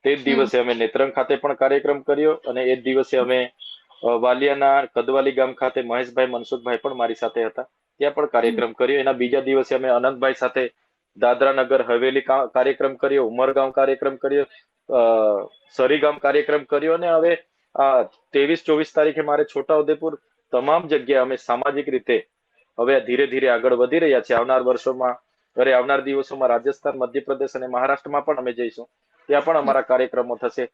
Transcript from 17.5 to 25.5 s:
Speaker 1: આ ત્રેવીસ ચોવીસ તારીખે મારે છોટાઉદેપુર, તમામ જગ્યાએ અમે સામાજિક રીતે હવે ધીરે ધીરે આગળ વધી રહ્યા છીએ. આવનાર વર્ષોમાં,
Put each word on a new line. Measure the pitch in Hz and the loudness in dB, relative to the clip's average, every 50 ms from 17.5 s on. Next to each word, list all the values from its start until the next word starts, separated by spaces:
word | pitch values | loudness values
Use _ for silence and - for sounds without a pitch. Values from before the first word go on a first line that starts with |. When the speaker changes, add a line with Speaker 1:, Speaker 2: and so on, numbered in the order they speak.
| _ _ _ _ _ | _ _ _ _ _
Speaker 1:
આ | - 139 135 131 127 | 0 2 4 4 2
ત્રેવીસ | 113 - _ _ _ _ - 139 139 147 165 156 _ | 0 0 _ _ _ _ 0 0 2 2 0 -2 _
ચોવીસ | - 156 151 156 - _ | 0 0 0 0 -2 _
તારીખે | 160 151 156 147 160 | 0 0 2 0 -2
મારે | 151 147 143 147 151 | -2 -2 0 0 -2
છોટાઉદેપુર, | 151 - 139 135 - 160 151 147 147 156 147 160 160 151 - _ _ _ _ _ _ | -2 -4 -8 -2 0 2 2 2 0 -2 -2 -2 -8 -8 -8 _ _ _ _ _ _
તમામ | - 123 131 143 156 175 180 | -4 -2 0 2 0 0 0
જગ્યાએ | 147 151 135 123 123 139 131 | -2 -2 -2 0 2 2 2
અમે | 127 131 131 | 2 0 -4
સામાજિક | 120 - - 117 123 131 143 139 143 143 147 | -8 -4 -4 -4 -2 -2 -4 -4 -4 -4 -4
રીતે | 131 127 _ - 120 110 - _ _ _ _ _ _ _ _ _ _ - | -4 -4 _ 0 0 0 -2 _ _ _ _ _ _ _ _ _ _ -2
હવે | 120 127 139 131 | 0 2 2 0
ધીરે | - 123 123 123 143 | 0 0 0 0 0
ધીરે | 131 123 131 131 127 | 0 0 0 2 2
આગળ | 120 117 117 131 123 | 2 2 2 0 2
વધી | 120 123 123 147 170 | 2 2 2 2 0
રહ્યા | 165 151 135 123 | 2 2 2 2
છીએ. | 107 - 123 | 2 0 0
આવનાર | 117 120 131 131 131 | 0 2 2 0 2
વર્ષોમાં, | 123 127 123 120 - 131 131 127 127 127 120 - _ _ _ _ _ _ | 2 0 -2 0 -2 -6 -4 -2 -4 -4 -4 -6 _ _ _ _ _ _